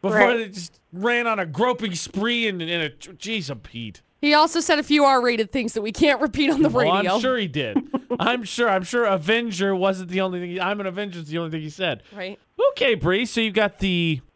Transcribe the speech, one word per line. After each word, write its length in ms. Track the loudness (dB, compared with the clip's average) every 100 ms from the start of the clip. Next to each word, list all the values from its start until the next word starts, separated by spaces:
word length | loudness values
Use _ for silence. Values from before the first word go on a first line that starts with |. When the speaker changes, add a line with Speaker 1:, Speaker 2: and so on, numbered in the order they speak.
Speaker 1:
Before 140 | 2 4
Speaker 2:
Right. 180 | 4 4
Speaker 1:
they 120 | -4
just 300 | -10 -14 _ _
ran 320 | -4 0 0 0
on 140 | -2
a 60 | -2
groping 480 | 0 0 0 -4 -6
spree 520 | -6 -4 -2 0 -2
and, 140 | -4
and 220 | -4 -2
a, 60 | -4
jeez, 580 | -8 -20 -14 -6 -6 -6
a 60 | -10
Pete. 480 | -12 -12 -12 -14 _ _
Speaker 3:
He 140 | 2 4
also 240 | 4 2
said 180 | 2 0
a 60 |
few 200 | 4 4
R-rated 480 | 6 4 2 0 -2
things 220 | -2 -4
that 80 | -4
we 100 | -6
can't 300 | 2 4 6
repeat 300 | 4 2 0
on 100 | 4
the 80 | 4
Speaker 1:
Well, 240 | 4 4 2
Speaker 3:
radio. 200 | 2 2
Speaker 1:
I'm 40 |
sure 180 | 2 0
he 100 | -2
did. 300 | -2 -2 -2 -2 -8
Speaker 3:
<laughs> 180 | -6 -2
Speaker 1:
I'm 240 | 0 0
sure. 260 | -4 -2 2
I'm 140 | 2
sure 220 | 0 0 2
Avenger 680 | 0 2 0 0 -2 -2 2
wasn't 340 | 0 -2 -4
the 120 | -2
only 180 | -2 -4
thing. 100 | -6
He, 80 | -4
"I'm 180 | -4 -2
an 60 | -6
Avenger" 320 | -6 -8 -10
is 80 | -8
the 80 | -6
only 120 | -4
thing 100 | -6
he 80 | -10
said. 320 | -6 -4 -4 -10 -12
Speaker 3:
Right. 240 | -12 -12 _ 0 0
Speaker 1:
Okay, 240 | 2 0 2
Bree. 300 | 2 0 0
So 140 | -2
you've 120 | 0
got 240 | 2 0 0
the 440 | -2 0 0 -2 -6